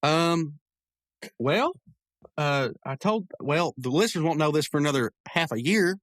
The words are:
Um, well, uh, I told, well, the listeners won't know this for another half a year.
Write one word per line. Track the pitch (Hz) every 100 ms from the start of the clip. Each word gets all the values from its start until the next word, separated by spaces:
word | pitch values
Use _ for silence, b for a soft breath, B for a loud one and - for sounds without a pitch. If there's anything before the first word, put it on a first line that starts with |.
Um, | 143 160 170 170 160 147 _ _ _ _ _ _ - _
well, | 120 170 285 370 _ - _ _ - -
uh, | 147 143 131 - -
I | 135
told, | 185 220 185 -
well, | 127 151 170 -
the | 127
listeners | 135 175 175
won't | 160 156
know | 151
this | 151 147
for | 151
another | 147 139 117 _ -
half | - 165
a | 113
year. | 123 214 175 190